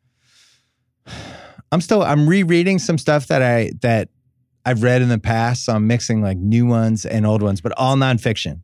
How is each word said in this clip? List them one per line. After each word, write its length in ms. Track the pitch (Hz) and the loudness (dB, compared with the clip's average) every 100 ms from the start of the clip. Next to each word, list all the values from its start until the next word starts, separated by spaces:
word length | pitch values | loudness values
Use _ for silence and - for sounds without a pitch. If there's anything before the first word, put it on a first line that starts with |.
| _ _ _ _ _ _ _ _ _ _ - | _ _ _ _ _ _ _ _ _ _ -20
<sighs> 680 | - - - - - _ | -18 -18 -20 -20 -20 _
I'm 80 | 170 | -4
still, 220 | - 214 | 0 2
I'm 260 | - 147 151 | 2 2 4
rereading 500 | 196 170 170 180 190 | 2 2 2 2 0
some 180 | - 160 | 0 -2
stuff 300 | - 147 131 | 0 0 0
that 160 | 143 | 0
I, 300 | 127 117 110 - | 2 0 -2 -2
that 280 | 120 113 - _ _ _ _ _ | 0 0 -2 _ _ _ _ _
I've 180 | 123 113 | -4 0
read 180 | 123 127 | 2 2
in 60 | 123 | 2
the 100 | 113 | 0
past, 460 | 117 113 117 123 | 0 0 0 -2
so 100 | - | -2
I'm 120 | 107 110 | 0 0
mixing, 340 | 120 - 113 | 0 0 -2
like, 160 | 101 92 | -2 -2
new 260 | 101 117 120 | 0 2 2
ones 380 | 117 113 110 | 2 0 -2
and 220 | - 110 107 | -2 -2 0
old 160 | 107 | 2
ones, 180 | 104 98 | 0 -2
but 120 | 113 - | -4 -2
all 200 | 131 135 | 0 2
nonfiction. 640 | 131 117 120 107 85 85 | 2 0 -2 -4 -6 -10